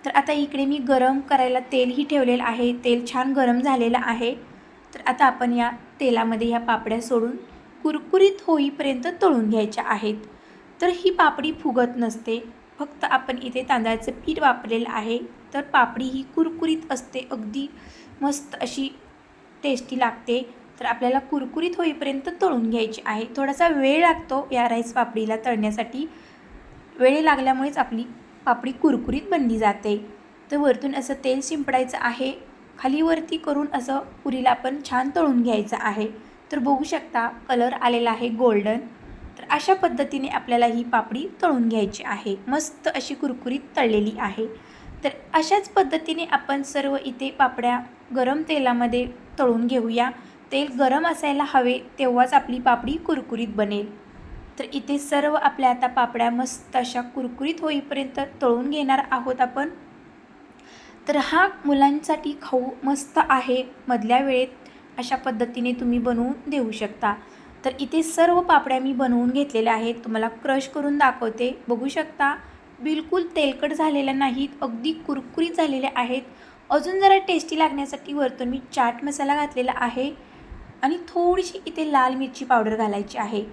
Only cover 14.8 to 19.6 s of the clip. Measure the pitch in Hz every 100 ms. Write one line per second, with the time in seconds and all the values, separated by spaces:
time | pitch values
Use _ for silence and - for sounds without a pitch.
14.8 | 233 220 214 240 240 - - 285 285 285
15.8 | 240 233 262 262 269 - 320 330 320 320
16.8 | - 254 - 262 254 254 214 262 285 -
17.8 | - - - - 277 285 - - 247 -
18.8 | 269 - - - - - - -